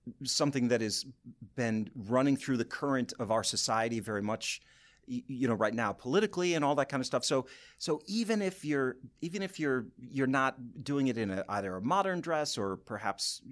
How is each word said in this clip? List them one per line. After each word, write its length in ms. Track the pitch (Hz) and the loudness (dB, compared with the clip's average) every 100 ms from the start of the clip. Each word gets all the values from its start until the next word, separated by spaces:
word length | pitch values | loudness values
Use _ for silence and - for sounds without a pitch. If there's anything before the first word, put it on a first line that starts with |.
| - - | -16 -8
something 440 | 135 - 147 139 120 | -4 0 2 2 2
that 120 | 117 | 2
has 240 | 107 98 135 - 120 - 104 | 2 -2 -6 -12 -20 -18 -8
been 360 | - 117 110 104 | -2 0 0 -2
running 420 | 127 98 127 143 135 | -6 0 4 4 4
through 200 | - 127 | 2 0
the 80 | |
current 480 | 113 - 143 135 117 - | 0 -2 0 0 -2 -4
of 100 | 107 | 0
our 140 | 110 | 2
society 560 | 107 110 - 113 117 117 | 2 0 0 2 2 -2
very 220 | 104 104 | -2 -2
much, 380 | 104 110 - - - - - _ - | -2 -2 -4 -8 -12 -20 -20 _ -10
y-, 160 | 123 - | -8 -6
you 180 | 127 127 | 0 2
know, 80 | |
right 200 | 107 107 | 4 2
now 180 | 113 110 | 2 0
politically 640 | - 123 170 214 180 180 | -2 0 2 2 2 0
and 100 | 165 | 2
all 100 | 143 147 | 2 2
that 120 | 135 | 2
kind 120 | 139 | -2
of 60 | 127 | -2
stuff. 180 | 131 | -2
So, 220 | - 135 127 - - - | 2 0 0 -10 -20 -8
so 240 | - 151 - | -4 -4 -2
even 340 | 214 214 220 | -2 0 0
if 220 | 196 190 | 0 -2
you're, 320 | 147 143 131 123 - _ | -2 0 0 -2 -12 _
even 220 | 170 190 | -6 -4
if 180 | 190 - | -6 -2
you're, 260 | 147 127 110 - | 0 0 -2 -10
you're 260 | 120 135 131 | -8 0 2
not 560 | 135 131 131 120 - | 4 2 0 -10 -8
doing 260 | 135 143 135 | -2 0 2
it 100 | 117 | 2
in 120 | 104 | 0
a, 140 | 92 - | -2 -2
either 280 | 101 98 92 | -2 -2 -2
a 60 | |
modern 400 | 110 185 190 180 | 2 2 2 0
dress 340 | 160 156 147 - | 0 0 0 -2
or 200 | 98 95 | -2 -4
perhaps, 640 | - 107 104 98 - - - | -6 -4 -4 -2 -4 -6 -10